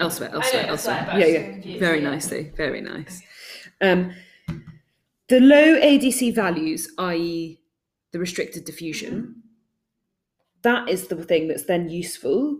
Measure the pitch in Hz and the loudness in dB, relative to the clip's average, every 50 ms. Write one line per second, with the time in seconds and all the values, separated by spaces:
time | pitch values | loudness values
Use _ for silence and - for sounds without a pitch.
0 | 175 165 - - - - - - - 262 262 233 - - 151 151 - 220 190 - | -4 -4 -4 -6 -8 -8 -6 -4 -2 0 0 0 -2 -2 -4 -4 -4 -4 -4 -4
1 | - - 170 202 180 160 165 156 - 202 - - - - 185 - 190 170 165 151 | -4 -2 2 2 4 4 4 2 -2 -6 -12 -14 -14 -12 -6 -2 0 0 0 0
2 | 147 143 139 156 - - - - 156 151 - - 156 135 - - - - - - | -2 -4 -4 -6 -6 -8 -8 -8 -10 -10 -8 -6 -6 -6 -6 -8 -10 -12 -12 -14
3 | 151 - 180 180 - - - - - - - - - - _ - 190 190 180 180 | -14 -14 -16 -20 -20 -20 -20 -20 -20 -20 -20 -20 -20 -16 _ 0 2 4 4 2
4 | 180 180 - - - _ _ _ _ - - - - - - - _ _ _ _ | 0 -2 -8 -14 -20 _ _ _ _ -10 -10 -10 -12 -18 -20 -20 _ _ _ _
5 | _ _ _ _ _ - 254 254 254 269 294 285 302 311 320 - - - 285 277 | _ _ _ _ _ 4 6 8 10 10 10 10 8 8 6 6 6 6 6 6
6 | - 262 240 - 254 233 214 226 202 180 170 156 156 156 156 - - - - - | 4 2 0 0 0 0 0 0 0 0 -2 -2 -4 -4 -4 -6 -8 -10 -8 -6
7 | 185 180 175 170 170 170 170 165 165 165 160 _ _ _ _ _ _ _ _ _ | -4 -2 -2 -2 -4 -4 -4 -6 -8 -10 -14 _ _ _ _ _ _ _ _ _
8 | _ _ - 170 175 175 - - 147 - - 165 - - 151 - 170 160 147 - | _ _ -8 -6 -6 -6 -4 -6 -8 -8 -8 -14 -14 -14 -14 -12 -10 -10 -10 -10
9 | - - - 202 240 - - - - _ _ _ _ _ _ _ _ _ _ _ | -10 -8 -8 -8 -10 -10 -14 -20 -20 _ _ _ _ _ _ _ _ _ _ _
10 | _ _ _ _ _ _ _ _ _ _ _ _ - 240 247 247 240 - 185 180 | _ _ _ _ _ _ _ _ _ _ _ _ 0 0 0 0 0 -4 -4 -4
11 | - - 175 160 165 - 175 160 160 160 - - - - 180 175 175 165 165 170 | -4 -8 -10 -8 -4 0 0 0 0 -2 -4 -6 -4 -2 -2 -2 -2 -4 -6 -8
12 | 160 - - - - 131 147 220 269 302 294 294 | -8 -8 -10 -8 -4 -2 0 0 0 -2 -4 -6